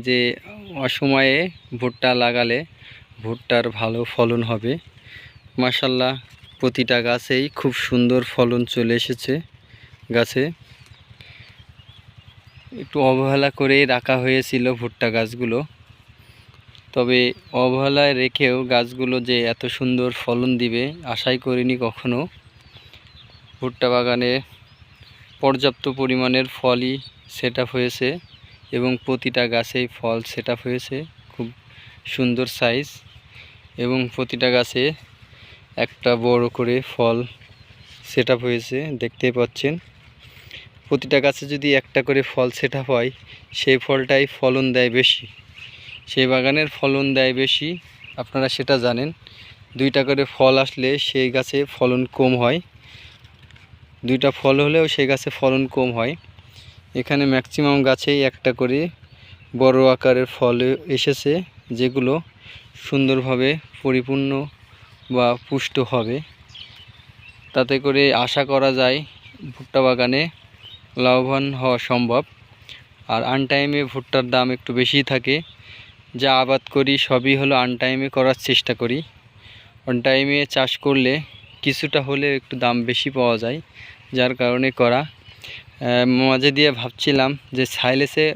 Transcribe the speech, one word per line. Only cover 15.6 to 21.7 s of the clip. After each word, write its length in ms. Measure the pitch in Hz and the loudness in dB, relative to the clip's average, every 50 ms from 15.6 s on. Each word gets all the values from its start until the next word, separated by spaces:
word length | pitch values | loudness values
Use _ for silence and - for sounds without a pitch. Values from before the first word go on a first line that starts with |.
| 156 151 - _ - _ - _ _ _ - _ - - - - - - - - _ - _ - _ - | -4 -6 -14 _ -20 _ -20 _ _ _ -20 _ -20 -20 -20 -20 -20 -20 -20 -20 _ -20 _ -20 _ -6
তবে 280 | - 123 123 123 127 123 123 123 123 - _ - | -2 -2 0 4 4 4 4 2 0 -6 _ -6
অবহেলায় 640 | - 123 127 127 127 131 135 139 139 143 143 143 139 | -2 0 2 2 2 0 0 0 2 4 2 2 2
রেখেও 420 | 127 127 127 - - 143 127 123 127 131 | 0 -2 -2 0 0 0 2 2 0 -2
গাছগুলো 520 | 123 127 120 120 120 127 127 131 127 127 127 | 0 0 0 0 0 -4 -4 -2 -2 -2 -2
যে 160 | 120 123 127 120 117 | 0 0 0 0 0
এত 180 | 113 117 - - | -2 -4 -4 -6
সুন্দর 440 | 123 - - 135 127 127 123 123 127 | -8 -6 -4 -2 0 0 0 0 -2
ফলন 380 | 117 - - - 120 120 123 127 127 117 | -4 -6 -4 -2 -2 0 0 0 0 0
দিবে 260 | 123 117 113 117 127 143 156 175 165 | 0 -2 -2 -2 -4 -4 -8 -12 -10
আশাই 340 | 127 113 - - 131 127 123 | -10 -8 -4 -2 -2 -2 -2
করিনি 380 | - 131 127 123 123 127 | -2 -2 -2 0 0 -2